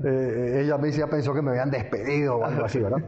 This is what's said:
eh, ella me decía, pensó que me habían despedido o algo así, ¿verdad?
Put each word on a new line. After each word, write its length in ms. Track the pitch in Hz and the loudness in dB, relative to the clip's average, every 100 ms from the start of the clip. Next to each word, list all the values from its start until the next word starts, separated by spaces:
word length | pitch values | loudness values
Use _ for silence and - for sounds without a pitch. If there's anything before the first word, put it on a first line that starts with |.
eh, 580 | 143 131 127 117 123 135 147 | 0 0 0 0 0 2 2
ella 120 | 143 | 2
me 100 | 151 | 0
decía, 200 | 147 151 | 0 0
pensó 240 | 151 135 | 0 0
que 80 | 139 | 0
me 100 | 139 | 0
habían 200 | 123 139 | 0 0
despedido 680 | 131 104 101 127 147 143 120 | -2 -4 -4 -2 0 2 2
o 40 | |
algo 220 | 113 - 110 | 0 0 0
así, 140 | 127 | 0
¿verdad? 200 | 101 151 | 0 0